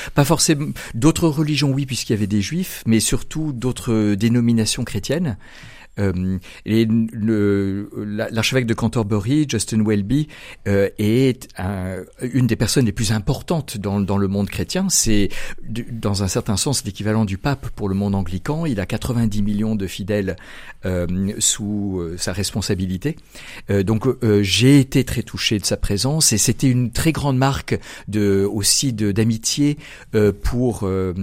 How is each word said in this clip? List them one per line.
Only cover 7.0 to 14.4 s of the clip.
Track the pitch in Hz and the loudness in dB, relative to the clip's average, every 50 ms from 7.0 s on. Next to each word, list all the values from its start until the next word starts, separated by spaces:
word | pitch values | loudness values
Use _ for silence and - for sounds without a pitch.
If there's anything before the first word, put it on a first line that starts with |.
| 113 110 - 117 104 110 113 107 101 101 101 101 98 98 98 101 101 - - | 2 0 -2 -2 0 0 2 2 2 2 2 2 0 0 -2 -4 -6 -8 -10
la, | 101 104 104 104 104 110 107 | -10 -8 -6 -6 -6 -6 -4
l'archevêque | - 113 113 - 127 131 127 | -2 -2 -2 0 0 0 2
de | 113 113 | 0 0
Canterbury, | - - 113 - 123 110 104 110 104 95 113 139 156 151 135 | 0 0 0 0 0 0 0 0 0 0 2 2 2 2 2
Justin | 127 110 - - - 110 107 | 0 -2 -2 0 0 2 2
Welby, | 107 110 101 98 98 123 143 151 - - - - - - - - 101 | 4 2 2 2 2 0 0 0 -2 -6 -16 -18 -18 -18 -8 -2 0
euh, | 101 98 98 95 - - | 2 2 2 2 0 0
est | 107 104 110 123 135 135 120 - - - - | 0 2 4 4 4 4 2 0 -4 -14 -10
un, | - 95 92 101 95 92 92 95 92 92 - - - | -6 -4 -4 -4 -4 -4 -6 -6 -8 -10 -14 -12 -8
une | - 127 - 127 127 | -6 -2 0 2 2
des | 120 113 | 2 2
personnes | - 127 - - 151 131 | 0 0 0 2 2 2
les | 110 95 | 2 0
plus | - 117 104 117 | 0 0 0 0
importantes | 107 98 - 139 - - - 185 165 131 - - 110 | 0 0 -2 -4 -4 -2 -2 -2 -2 -4 -4 -8 -6
dans, | 98 101 98 101 | -4 -2 0 0
dans | 101 90 101 98 | 0 0 0 0
le | 101 95 | 0 0
monde | 98 101 | 0 0